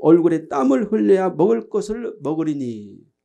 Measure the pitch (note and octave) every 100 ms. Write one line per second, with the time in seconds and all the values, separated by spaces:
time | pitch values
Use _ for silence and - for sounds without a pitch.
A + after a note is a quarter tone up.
0 | D3+ E3+ E3+ D#3+ - C#3 C3 C3 G3+ G#3+
1 | G#3 F#3+ F#3+ D3 F#3+ A3+ A3 G#3 G3 A3+
2 | A#3 - C#3+ D#3 D#3+ C#3+ B2 A2 G2+ G2
3 | _ _